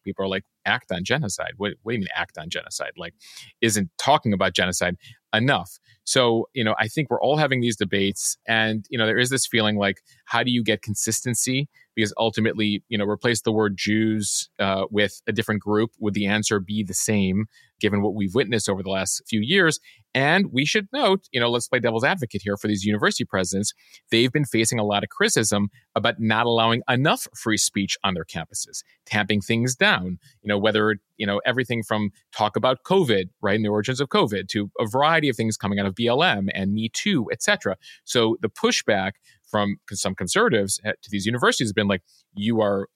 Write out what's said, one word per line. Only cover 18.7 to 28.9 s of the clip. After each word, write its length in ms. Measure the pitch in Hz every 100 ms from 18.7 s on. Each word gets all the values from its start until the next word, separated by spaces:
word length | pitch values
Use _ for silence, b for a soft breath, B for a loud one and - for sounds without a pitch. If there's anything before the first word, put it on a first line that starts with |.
| 98
the 80 | 92
last 320 | 95 95 - -
few 140 | 110
years? 380 | 110 196 165 151 b b _ 131
And 360 | 139 180 196
we 140 | 123 151
should 220 | 220 196
note, 340 | 277 233 196 -
you 80 | 127
know, 100 | 120
let's 180 | 120 -
play 120 | 127
devil's 240 | 117 113
advocate 380 | 135 190 127 101
here 160 | 104 101
for 100 | 107
these 180 | 104 101
university 400 | 104 170 - 117
presidents. 480 | 98 90 95 107 - b b _
They've 220 | 113 123
been 140 | 156 143
facing 340 | 113 113 120
a 40 |
lot 200 | 104 101
of 60 | -
criticism 600 | - 220 139 110 104 101 b b
about 220 | 113 113 98
not 280 | 110 110 120
allowing 340 | 113 113 117 -
enough 380 | 123 147 240 - -
free 220 | 117 104
speech 400 | - 104 98 -
on 120 | 98 90
their 100 | 80
campuses, 580 | 85 78 - - - b